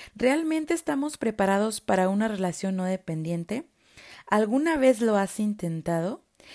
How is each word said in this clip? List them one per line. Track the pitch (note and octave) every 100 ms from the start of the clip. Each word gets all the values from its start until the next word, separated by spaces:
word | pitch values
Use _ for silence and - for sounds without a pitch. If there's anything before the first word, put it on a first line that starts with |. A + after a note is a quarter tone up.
| - -
¿Realmente | A#3+ D4 D#4+ D#4+ D#4
estamos | E4+ - C#4+ D4 -
preparados | A3+ A3 G3 G3 G#3+ G#3+
para | - F#3+ F#3
una | G3 A3
relación | G#3 F#3 E3 F#3+ F#3+
no | F#3
dependiente? | F#3 - D#3+ D#3+ E3+ E3+ A3+ E4+ _ _ - - - -
¿Alguna | G#3+ G#3+ B3+ D#4+ D#4+
vez | C4 A3+
lo | A3+ G#3
has | G3 -
intentado? | G#3 G#3 F3 E3 D#3 E3+ E3+ C4 _ _ -